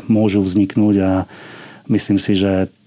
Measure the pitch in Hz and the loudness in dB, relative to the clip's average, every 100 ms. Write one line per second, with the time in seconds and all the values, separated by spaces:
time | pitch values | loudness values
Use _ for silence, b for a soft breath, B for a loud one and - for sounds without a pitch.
0 | - 107 107 101 95 98 95 110 107 101 | 0 0 2 0 0 0 0 2 2 2
1 | 95 95 95 B B B B B - 104 | 2 0 -4 B B B B B -4 -2
2 | - 101 - 98 98 95 92 _ | 0 -2 0 0 2 0 -2 _